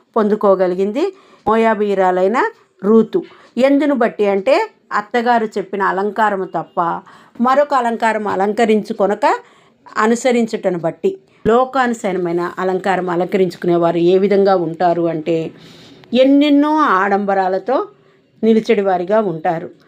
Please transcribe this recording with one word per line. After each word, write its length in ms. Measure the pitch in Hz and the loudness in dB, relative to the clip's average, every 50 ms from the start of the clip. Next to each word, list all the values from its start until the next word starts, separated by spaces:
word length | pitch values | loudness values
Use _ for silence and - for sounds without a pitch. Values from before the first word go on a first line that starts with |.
| _ _ - | _ _ -2
పొందుకోగలిగింది 960 | 262 208 208 214 214 220 202 190 185 190 180 180 180 196 208 208 277 349 392 381 - _ _ - _ _ | -2 0 0 0 2 2 2 2 2 2 0 0 -2 -2 -2 -2 -2 -4 -4 -4 -10 _ _ -20 _ _
మోయాబీయురాలైన 960 | 202 220 226 226 226 220 202 208 202 196 190 185 185 185 180 185 196 233 269 392 453 - _ _ _ _ _ - | -2 0 2 2 0 0 0 -2 0 0 0 2 2 2 2 0 0 0 0 -2 -2 -6 _ _ _ _ _ 0
రూతు. 400 | 202 226 226 220 220 - 190 - - - - - - _ | 4 4 4 4 2 -2 -4 -6 -6 -12 -20 -20 -10 _
ఎందును 380 | 233 254 277 285 277 302 285 285 | 0 2 2 2 2 2 0 0
బట్టి 300 | 226 240 208 - - 208 | 0 0 -2 -2 -2 -2
అంటే 440 | 196 196 196 190 254 294 403 440 427 - _ _ - - | 0 0 0 0 0 0 0 0 -4 -8 _ _ -8 -6
అత్తగారు 520 | 208 - - - 240 226 247 240 226 220 | -6 -6 -4 -4 -2 0 0 0 0 0
చెప్పిన 360 | 214 - 214 180 - - 196 | -2 -4 -8 -8 -6 -4 -2
అలంకారము 640 | 190 180 180 185 196 208 202 233 214 208 202 190 185 | -2 -2 -2 -2 -4 -4 -2 -2 -2 0 -2 -4 -6
తప్ప 560 | 170 - 165 151 - _ 185 170 170 175 180 - - - - - _ - - | -6 -6 -8 -8 -6 _ -4 -2 -2 -4 -8 -10 -18 -20 -20 -20 _ -6 -2
మరొక 320 | 233 254 269 285 294 285 285 | -2 2 2 2 2 2 0
అలంకారం 540 | 254 240 233 233 220 233 220 214 214 208 | 0 0 -2 -2 -2 -2 -2 -2 -2 -4
అలంకరించుకొనక 1080 | 196 190 185 196 208 202 240 233 220 220 214 202 - 220 - 196 190 208 208 277 311 440 480 - _ _ _ _ _ _ _ _ - - | -4 -2 -2 -2 -2 0 0 2 2 2 0 0 -4 -2 -2 -2 -2 0 0 0 0 0 -2 -6 _ _ _ _ _ _ _ _ -10 -4
అనుసరించుటను 800 | - 220 220 240 233 - 254 240 240 226 220 220 190 - 190 185 170 | -2 0 0 0 0 0 0 0 0 0 -2 -4 -4 -4 -4 -4 -2
బట్టి. 380 | 160 165 165 - - 196 190 - _ _ _ _ - | -4 -6 -4 -4 -4 -4 -4 -6 _ _ _ _ 0
లోకానుసారమైన 1040 | 208 226 247 262 254 262 269 247 240 233 233 - 196 180 185 175 170 170 175 175 175 - - | 2 2 2 2 0 0 -2 -2 -2 -2 -4 -4 -4 -4 -4 -4 -2 -2 -4 -4 -6 -6 -4
అలంకారం 500 | 185 190 185 180 - 202 185 185 180 180 | -4 -2 -4 -2 -2 -2 -2 -2 -2 -2
అలంకరించుకునేవారు 880 | 170 170 180 180 - 190 185 170 - - - 175 170 170 170 170 170 | -2 -2 -2 -2 0 0 0 -2 -2 -4 -2 0 2 2 2 2 2
ఏ 200 | 170 170 175 190 | 2 2 2 4
విధంగా 380 | 190 196 196 202 196 196 196 190 | 2 2 2 2 2 4 4 2
ఉంటారు 460 | 185 170 156 165 - 185 175 170 170 | 2 0 -4 -4 -2 0 0 0 0
అంటే 500 | 170 165 165 156 156 175 165 160 160 - - - - - - - - - - - - - 226 | -2 -2 -4 -4 -4 -4 -4 -4 -4 -8 -12 -16 -20 -20 -20 -20 -20 -20 -20 -20 -8 -2 2
ఎన్నెన్నో 640 | 247 262 277 277 285 294 302 285 285 294 302 302 | 4 4 6 4 4 4 4 4 4 2 2 2
ఆడంబరాలతో 1080 | 311 294 240 190 185 196 202 196 196 202 196 196 190 190 185 190 185 190 233 262 330 415 - - _ _ _ _ _ _ _ _ _ 220 | 2 2 2 2 0 2 0 0 0 0 0 0 0 0 0 -2 -4 -2 -2 -2 -2 -4 -6 -12 _ _ _ _ _ _ _ _ _ 2
నిలిచెడి 380 | 220 226 220 220 - 226 202 | 2 2 2 2 2 0 0
వారిగా 400 | 196 196 185 175 175 180 214 220 | 2 0 0 -2 0 0 0 0
ఉంటారు. 480 | 220 185 165 156 165 185 165 165 175 - - _ _ | 0 -2 -4 -4 -4 -4 -4 -4 -8 -12 -16 _ _